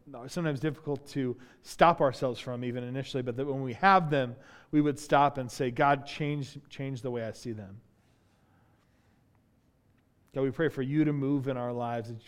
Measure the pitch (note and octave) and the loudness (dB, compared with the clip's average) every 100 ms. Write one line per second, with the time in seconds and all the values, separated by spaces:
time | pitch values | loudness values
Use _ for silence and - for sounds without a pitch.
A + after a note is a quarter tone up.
0 | - C3 C3 F3+ E3 C3+ D#3 C#3 - C#3 | -20 -16 -10 -4 -2 0 -2 -4 -6 -6
1 | - D3 B2+ B2 - - - - E3+ E3 | -6 -4 -2 -4 -12 -20 -16 4 6 6
2 | C#3+ A#2+ C3 A#2 - B2 B2 B2 B2 C3 | 2 2 -2 -2 -6 -6 -4 -6 -6 -6
3 | C3+ C3+ B2 A#2 C#3+ C3+ C3 A2 F#3+ F#3+ | -4 -4 -4 -4 -4 -4 -4 2 6 6
4 | D#3+ C#3+ B2 A#2+ - - - D3+ D3 C#3 | 6 2 0 -4 -18 -20 0 2 2 0
5 | - C#3+ C#3+ C3+ B2 - C3 A#2+ C#3+ C#3+ | 2 6 6 2 -6 -4 -2 4 4 4
6 | - - D3 D3 C3+ C#3+ - - C3+ C3 | 0 -4 -2 -2 -6 -12 -16 -10 -8 -6
7 | B2+ A#2+ A2 - B2 G#2+ F#2+ G#2 - _ | -6 -4 -6 -8 -8 -10 -10 -16 -20 _
8 | _ _ _ _ _ _ _ _ _ _ | _ _ _ _ _ _ _ _ _ _
9 | _ _ _ _ _ _ _ _ _ _ | _ _ _ _ _ _ _ _ _ _
10 | _ _ _ C3+ C3+ B2+ D#3+ - C3 D3+ | _ _ _ -2 -2 0 -2 0 0 2
11 | D3+ D3 C3+ C#3+ C3 B2+ B2 A#2+ A#2+ A#2 | 2 2 0 0 -2 -4 -4 -4 -4 -4
12 | A2+ A2+ | -6 -12